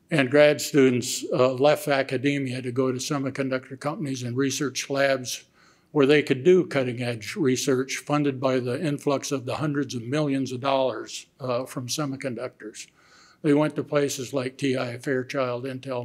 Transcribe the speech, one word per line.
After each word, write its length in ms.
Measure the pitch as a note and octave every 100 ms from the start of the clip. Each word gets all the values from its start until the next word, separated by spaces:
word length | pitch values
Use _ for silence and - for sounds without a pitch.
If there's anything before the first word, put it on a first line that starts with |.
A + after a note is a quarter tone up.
| _
and 200 | D#3+ B2+
grad 300 | D3 D3 C#3+
students, 640 | - D3 C3 B2 A2+ - -
uh, 180 | - B2+
left 360 | B2+ D3 D3 -
academia 760 | C3+ C3+ C3 C#3 C#3+ C3 B2+
to 80 | B2+
go 220 | B2 C3
to 60 | B2
semiconductor 800 | - D3 C3+ - C3+ B2+ - C3+
companies 440 | D3 E3 C#3+ C3
and 140 | B2 A#2+
research 520 | C#3 C3+ C#3+ C3 -
labs 560 | C#3 C#3 C3+ B2 - - _ _ _ _
where 160 | D3 C3+
they 160 | D3+
could 220 | - C3
do 200 | C#3 F#3
cutting 380 | - C#3 B2+ A#2+
edge 320 | B2 A#2 -
research 640 | G#3+ C3+ B2+ - B2+ C3+ -
funded 440 | - D3 C#3+ B2+
by 200 | C3 C3
the 200 | B2 B2+
influx 520 | D#3+ C#3+ - C3+ -
of 120 | C#3 B2
the 100 | G#2+
hundreds 380 | D3+ C#3+ C3
of 80 | B2
millions 500 | A#2 D3 D3 C3+ B2+
of 80 | B2+
dollars, 640 | C3+ C3+ C3 A2+ A2+ - - -
uh, 240 | B2+ A#2+
from 240 | C3 D3 B2
semiconductors. 960 | - D3 C3+ C3+ A#2 B2+ - A2 - - _ _ - - _
They 120 | D#3
went 220 | C#3+ D3+ D3
to 80 |
places 480 | C3 D3 C#3+ C#3 B2
like 240 | C#3+ B2+ -
T 200 | C#3 B2+
I, 220 | B2 B2
Fairchild, 640 | D3 B2+ B2 C#3+ B2+ B2
Intel, 400 | C3 C3 C3+ B2